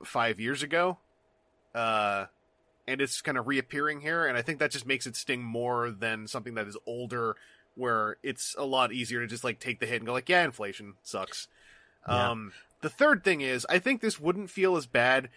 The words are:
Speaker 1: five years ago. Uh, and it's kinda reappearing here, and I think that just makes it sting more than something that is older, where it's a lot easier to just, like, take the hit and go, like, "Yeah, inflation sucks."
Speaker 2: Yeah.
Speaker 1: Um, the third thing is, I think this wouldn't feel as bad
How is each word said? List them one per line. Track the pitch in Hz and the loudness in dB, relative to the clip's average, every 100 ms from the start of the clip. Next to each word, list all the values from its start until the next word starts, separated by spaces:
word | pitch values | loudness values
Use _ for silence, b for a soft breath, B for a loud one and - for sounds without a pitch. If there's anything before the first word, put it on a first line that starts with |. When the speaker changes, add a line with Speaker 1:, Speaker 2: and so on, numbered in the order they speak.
Speaker 1:
five | - 123 117 107 | -4 0 2 0
years | 113 135 | -2 -2
ago. | 147 165 180 175 _ _ _ _ _ _ _ | 0 2 2 0 _ _ _ _ _ _ _
Uh, | 117 113 110 104 98 95 _ _ _ _ _ - | -2 2 4 4 2 -2 _ _ _ _ _ -4
and | 131 | -2
it's | 139 - | 0 -2
kinda | - 131 | -2 -2
reappearing | 117 139 - 147 151 147 | 0 0 0 -2 -2 -2
here, | 151 170 156 | -2 0 2
and | 123 | 0
I | |
think | 139 147 | 0 0
that | 147 | 0
just | 139 120 | 0 -2
makes | 131 131 | -2 -2
it | - | -6
sting | - 127 | -4 -4
more | 120 117 120 120 120 | -4 -2 0 0 -2
than | 101 113 110 110 | -4 -4 -4 -6
something | 127 117 113 | -10 -8 -6
that | 104 | -6
is | 107 - | -8 -8
older, | 120 123 120 113 104 b b b | -6 -4 -2 -2 -4 b b b
where | - 123 113 107 - | -4 0 2 0 -2
it's | 135 123 - - | -6 -4 -6 -4
a | 139 | 0
lot | 131 123 | 4 4
easier | 123 113 120 | 2 -4 -4
to | 117 | -4
just, | 117 | -4
like, | 127 110 | -4 -4
take | 131 113 | -6 -4
the | 113 | -2
hit | 120 | -2
and | 113 | -2
go, | |
like, | 123 127 | -2 4
"Yeah, | 180 | 4
inflation | 160 120 101 - 104 95 | 4 0 -6 -8 -14 -18
sucks." | - 101 95 - - b b b b b - | -8 -6 -6 -8 -12 b b b b b -2
Speaker 2:
Yeah. | 123 120 | 2 2
Speaker 1:
Um, | 117 104 - b _ | -2 -8 -16 b _
the | 151 | -6
third | - 294 233 | 4 4 6
thing | 196 160 | 4 2
is, | 135 127 - | 2 -2 2
I | 180 | 2
think | 247 254 | 2 0
this | 220 - | 0 0
wouldn't | 151 180 196 | 0 0 -2
feel | - 185 175 | 2 4 4
as | 127 | 2
bad | 123 123 131 131 | 4 6 4 2